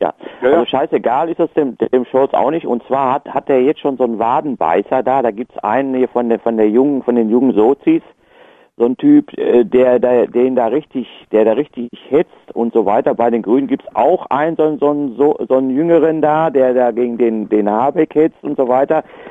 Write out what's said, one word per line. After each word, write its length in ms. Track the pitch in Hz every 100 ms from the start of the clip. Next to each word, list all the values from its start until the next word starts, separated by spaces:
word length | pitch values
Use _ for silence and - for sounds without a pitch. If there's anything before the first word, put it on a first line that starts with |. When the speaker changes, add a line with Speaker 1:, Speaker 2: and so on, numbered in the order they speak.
Speaker 1:
Ja. 120 | 82 - - -
Speaker 2:
Ja, 80 | 123
ja. 40 | 156
Speaker 1:
Also 80 | 123
scheißegal 640 | 131 160 139 113 131 165
ist 100 | 175
es 120 | 160
dem, 240 | - 139 110
dem 280 | 113 127 120
Scholz 280 | 131 135
auch 180 | - 120
nicht. 160 | 160 -
Und 160 | 120
zwar 300 | - 135 135
hat, 160 | - -
hat 200 | 135 -
er 120 | 131
jetzt 180 | 131 -
schon 160 | 143 127
so 80 |
einen 160 | 123 110
Wadenbeißer 840 | 113 143 151 113 82 87 - 131
da. 180 | 127 135
Da 100 | 123
gibt's 260 | 104 123 -
einen 360 | 101 120 135 131
hier 140 | 127
von 180 | 123 120
der, 120 | 113
von 180 | 117 113
der 120 | 107
jungen, 320 | 110 143 135
von 140 | - 120
den 140 | 110
jungen 260 | 120 131 104
Sozis, 460 | 110 139 - 160 - _ _ _ - _ _ -
so 100 | 120
ein 100 | 127
Typ, 420 | 143 147 143 -
äh, 280 | - 120 110
der, 340 | 127 127 123
der, 280 | 123 123 -
den 280 | 120 127 127
da 120 | 117
richtig, 380 | 139 - 135 113 - -
der 100 | 110
da 80 | 110
richtig 380 | 110 151 - 120 - -
hetzt 240 | 143 180 _ -
und 200 | - 117
so 120 | 117 98
weiter. 280 | 110 147
Bei 160 | 113 117
den 120 | 117
Grünen 260 | - 131 131
gibt's 180 | 135 -
auch 320 | - 131 175 -
einen, 280 | 135 160 156
so, 220 | 156 147
so, 360 | 143 147 143 113
so, 280 | 147 151 113
so 60 | 131
einen 120 | 131
Jüngeren 520 | 131 170 170 160 160
da, 280 | 151 156 160
der 240 | 135 127
da 180 | 127 123
gegen 260 | 113 123 117
den, 320 | 117 110 104
den 200 | 107 104
Habeck 460 | 107 135 165 160 151
hetzt 260 | 160 -
und 140 | 143 147
so 140 | 123
weiter. 340 | 127 139 156 - - -